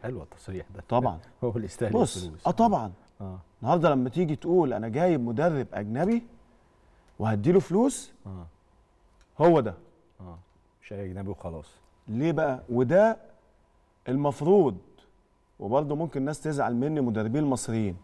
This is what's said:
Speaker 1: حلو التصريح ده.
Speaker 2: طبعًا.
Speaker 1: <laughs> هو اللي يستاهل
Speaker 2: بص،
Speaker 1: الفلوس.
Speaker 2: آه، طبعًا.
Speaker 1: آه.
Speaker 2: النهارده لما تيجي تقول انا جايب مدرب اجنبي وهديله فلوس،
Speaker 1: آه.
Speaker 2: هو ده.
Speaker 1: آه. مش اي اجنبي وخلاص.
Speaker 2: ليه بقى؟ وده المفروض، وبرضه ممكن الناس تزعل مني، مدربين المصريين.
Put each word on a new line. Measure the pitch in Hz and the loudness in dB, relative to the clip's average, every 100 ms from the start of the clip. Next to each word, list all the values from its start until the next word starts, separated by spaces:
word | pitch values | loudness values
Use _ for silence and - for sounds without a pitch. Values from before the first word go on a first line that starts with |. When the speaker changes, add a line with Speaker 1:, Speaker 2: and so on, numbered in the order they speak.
Speaker 1:
حلو | - 120 | -10 -10
التصريح | 73 - - 92 - 95 | -14 -18 -14 -12 -12 -14
ده. | - | -2
Speaker 2:
طبعًا. | 120 123 82 - | 0 0 -4 -14
Speaker 1:
<laughs> | - | -6
هو | 123 | -4
اللي | 113 98 | -4 -6
يستاهل | - 110 | -4 -2
Speaker 2:
بص، | 240 - - | 2 0 -2
Speaker 1:
الفلوس. | 90 78 - | -12 -6 -2
Speaker 2:
آه، | |
طبعًا. | 180 226 185 107 92 _ - | 2 2 2 -4 -12 _ -14
Speaker 1:
آه. | 98 92 - - | -14 -14 -18 -6
Speaker 2:
النهارده | 120 170 160 | 0 4 4
لما | 135 127 | 2 0
تيجي | 156 170 151 | 0 -2 -2
تقول | 165 180 147 | 2 2 2
انا | 107 113 | 0 -4
جايب | 117 180 156 | 0 2 2
مدرب | 117 117 170 147 110 | 0 0 0 0 -4
اجنبي | 98 104 120 185 233 233 - _ _ _ _ _ _ _ - | -6 -6 -2 0 -2 -4 -20 _ _ _ _ _ _ _ -6
وهديله | 110 107 117 185 | -2 0 4 2
فلوس، | - 180 262 - - - 98 | 4 2 2 -2 -12 -20 -16
Speaker 1:
آه. | 95 82 _ _ _ _ _ _ _ _ - | -16 -16 _ _ _ _ _ _ _ _ 4
Speaker 2:
هو | 165 160 | 6 6
ده. | 107 87 - _ _ - | 2 -6 -20 _ _ -20
Speaker 1:
آه. | 90 85 - _ _ _ | -20 -20 -20 _ _ _
مش | - | -14
اي | 101 98 | -10 -10
اجنبي | 92 98 | -8 -8
وخلاص. | 98 87 82 - _ _ _ - | -8 -10 -12 -16 _ _ _ -8
Speaker 2:
ليه | 110 160 | -2 0
بقى؟ | 160 151 131 - | 0 0 -2 -2
وده | 117 127 180 220 220 - _ _ _ _ _ _ _ - | 0 4 6 6 4 -10 _ _ _ _ _ _ _ -4
المفروض، | 135 143 - 147 202 147 175 - _ _ _ _ _ _ - | 0 0 0 4 6 4 0 -12 _ _ _ _ _ _ -12
وبرضه | 101 131 147 147 | -2 -2 0 -4
ممكن | 165 143 | -4 -4
الناس | 135 151 | -6 -6
تزعل | 156 143 113 120 | -6 -2 -2 -2
مني، | 143 156 | -2 -2
مدربين | 123 110 107 135 | -2 -2 -2 -2
المصريين. | 151 123 - 113 104 87 | -2 -2 -4 -2 -4 -6